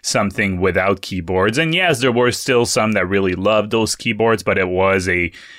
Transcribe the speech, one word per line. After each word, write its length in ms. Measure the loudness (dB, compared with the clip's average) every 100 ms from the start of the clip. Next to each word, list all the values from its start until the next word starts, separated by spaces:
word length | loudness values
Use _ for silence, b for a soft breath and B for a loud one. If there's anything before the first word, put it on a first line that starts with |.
something 580 | -4 -2 -2 -2 -2 0
without 400 | 0 2 0 -2
keyboards. 560 | -4 -8 -4 0 0 0
And 160 | -2
yes, 280 | 0 0 2
there 100 | 2
were 200 | 2 2
still 360 | 0 0 2 2
some 240 | 0 0
that 160 | 0 0
really 260 | 0 0
loved 380 | 0 2 2 2
those 240 | 0 -2 -2
keyboards, 480 | -4 0 0 0
but 160 | 0 0
it 80 | 0
was 420 | 0 2 2 0
a 220 | -2 -2 B B